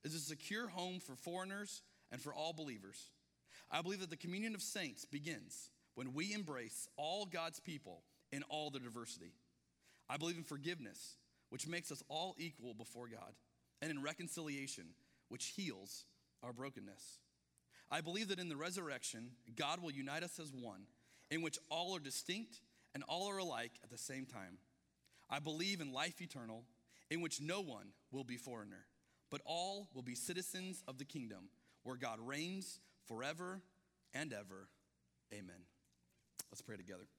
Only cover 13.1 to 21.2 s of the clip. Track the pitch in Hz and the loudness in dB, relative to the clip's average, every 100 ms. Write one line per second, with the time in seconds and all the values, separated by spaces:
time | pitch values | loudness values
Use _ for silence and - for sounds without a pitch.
13.1 | 110 - - _ _ _ _ 156 147 143 | -8 -10 -14 _ _ _ _ 0 2 2
14.1 | 156 175 - 156 139 135 - 82 - - | 0 -2 0 0 0 0 -4 -6 -14 -20
15.1 | - _ 117 - - 185 98 98 - - | -20 _ -2 -2 2 0 0 -4 -8 -10
16.1 | - _ _ 120 120 135 127 101 95 - | -20 _ _ -6 -2 -2 -2 -8 -8 -12
17.1 | - _ _ _ _ _ - - 147 160 | -14 _ _ _ _ _ -20 0 2 4
18.1 | 180 220 185 180 143 165 185 165 131 - | 2 4 4 2 2 0 0 0 0 0
19.1 | 117 120 123 - 113 147 175 175 139 135 | -2 -6 -10 -12 4 6 6 2 0 2
20.1 | 147 170 - 156 131 120 95 101 - - | 2 0 -2 -6 -4 -4 -6 -12 -16 -20
21.1 | - | -20